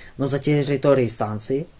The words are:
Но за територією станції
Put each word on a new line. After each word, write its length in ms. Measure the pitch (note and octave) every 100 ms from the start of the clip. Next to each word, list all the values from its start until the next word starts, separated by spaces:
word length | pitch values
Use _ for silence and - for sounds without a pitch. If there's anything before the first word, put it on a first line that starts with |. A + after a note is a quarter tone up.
| - -
Но 80 | C3+
за 120 | C#3
територією 720 | C#3+ D3 C#3 C#3 D3 C3+ A#2
станції 560 | - G#2+ G#2+ - C3+ E3+ -